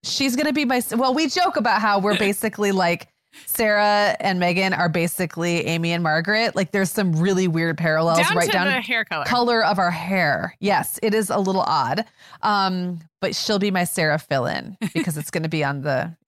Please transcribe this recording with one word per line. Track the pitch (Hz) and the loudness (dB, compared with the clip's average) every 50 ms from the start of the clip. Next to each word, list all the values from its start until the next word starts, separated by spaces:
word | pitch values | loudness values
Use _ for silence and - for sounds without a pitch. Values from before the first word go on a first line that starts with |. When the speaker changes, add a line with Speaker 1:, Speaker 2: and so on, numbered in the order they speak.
Speaker 1:
She's | - - - - 269 269 240 | -8 -6 -4 -2 -2 0 0
gonna | 247 302 302 | 0 0 0
be | 269 302 294 | 0 0 0
my, | 240 262 247 240 - 220 | 0 0 0 -2 -2 -2
well, | 233 262 262 254 | 0 0 2 2
we | 262 320 285 | 2 0 0
joke | - 370 349 381 349 | 0 0 0 2 0
about | 302 214 240 202 208 | 0 0 2 2 2
how | 214 214 202 202 | 2 2 2 2
we're | 185 208 202 - | 2 2 2 2
Speaker 2:
<laughs> | |
Speaker 1:
basically, | 214 196 202 - - 214 - - 208 202 | 2 0 0 -2 -4 -6 -2 0 0 0
like, | 196 190 185 170 175 170 - _ _ _ _ _ _ - - | 2 2 2 2 0 -2 -6 _ _ _ _ _ _ -20 -10
Sarah | - - - 226 214 208 208 208 208 208 208 208 196 - - | -10 -4 0 0 2 2 2 4 4 4 4 2 2 0 0
and | - 196 185 180 | 0 -2 0 2
Megan | 180 175 175 180 190 190 | 2 2 2 2 0 0
are | 180 - 175 175 | 0 0 0 0
basically | 156 175 165 175 - - 185 160 - 165 170 175 170 170 - | 0 0 -2 -2 -2 -4 -4 -4 -2 -4 -2 0 0 0 0
Amy | - 165 165 165 170 | -2 -2 -2 -2 -2
and | 170 170 | -2 0
Margaret. | 175 160 151 160 165 185 214 214 233 220 - | 0 0 0 0 0 0 0 2 0 0 0
Like, | 214 196 - | -2 -2 0
there's | - 202 196 - | 0 -2 -2 0
some | - - 202 180 | 0 0 0 2
really | 160 156 170 196 196 185 185 180 | 2 2 2 2 2 2 2 2
weird | 160 165 165 165 160 160 | 2 0 0 0 -2 0
parallels | 165 165 156 160 165 165 160 - - | 0 0 2 2 2 2 4 4 2
Speaker 2:
Down | 339 427 | 2 2
Speaker 1:
right | - - | 2 2
Speaker 2:
to | 392 | 2
Speaker 1:
down | 427 381 180 | 2 0 2
Speaker 2:
the | 285 262 254 | 0 0 -2
hair | 214 190 254 233 220 | -2 -2 -4 -4 -2
color. | - 175 156 139 | -4 -4 -6 -2
Speaker 1:
color | - 233 247 240 240 240 226 214 | -2 0 0 2 2 2 2 2
of | 165 185 185 | 2 2 2
our | 185 175 | 0 0
hair. | 175 160 165 180 196 185 170 147 135 85 - 175 - _ | 0 -4 -4 -2 0 0 2 2 0 0 -2 -6 -8 _
Yes, | - 202 196 165 - - - - | 0 2 2 2 0 -2 -6 -2
it | - 220 202 | -2 0 0
is | 220 214 - | 0 0 0
a | - - | 0 0
little | 196 190 190 190 | 0 0 0 0
odd. | - - 151 151 131 117 - - 220 - _ _ - - - - | 0 2 2 0 0 0 -2 -4 -4 -6 _ _ -20 -20 -18 -4
Um, | - 214 208 202 196 190 185 180 180 180 175 165 160 - _ _ | -2 0 2 2 2 0 0 -2 -4 -6 -6 -8 -12 -18 _ _
but | - 185 202 | -4 -4 -4
she'll | - - - 214 196 | -4 -2 0 0 0
be | 196 208 | 2 2
my | 190 180 180 | 2 0 0
Sarah | - - - 165 156 151 156 | 0 0 0 0 0 0 -2
fill-in | - _ 143 135 120 - - 65 - - 190 - 226 | -2 _ -2 -2 0 -2 -4 -4 -6 -8 -10 -8 -8
Speaker 2:
<laughs> | 180 - | -4 -4
Speaker 1:
because | 170 - 180 151 | -4 -4 -4 -4
it's | 147 147 - | -6 -8 -6
gonna | - 165 156 160 | -6 -4 -4 -2
be | 160 156 147 | -2 -2 -2
on | 139 143 143 | -2 -4 -4
the | 135 147 135 127 - 175 165 _ _ | -4 -2 -2 -2 -2 -4 -8 _ _